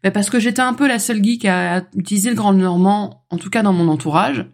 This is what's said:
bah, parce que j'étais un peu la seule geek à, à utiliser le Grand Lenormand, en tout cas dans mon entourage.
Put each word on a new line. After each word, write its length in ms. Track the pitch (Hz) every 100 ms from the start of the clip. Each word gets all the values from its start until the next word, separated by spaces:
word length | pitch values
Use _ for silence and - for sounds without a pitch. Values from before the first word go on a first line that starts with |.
bah, 80 | 196
parce 180 | 208 202
que 80 | 247
j'étais 240 | 226 254
un 120 | 254
peu 120 | 247 285
la 140 | 233
seule 220 | - 220
geek 220 | 202 233
à, 340 | 202 180 180 180
à 40 | 185 -
utiliser 340 | 175 202 214
le 60 | 220
Grand 160 | 208
Lenormand, 760 | 190 185 175 190 208 202 - _
en 80 | 170
tout 120 | 190
cas 140 | 226
dans 80 | 208
mon 160 | 180 170
entourage. 580 | 156 156 156 226 185 95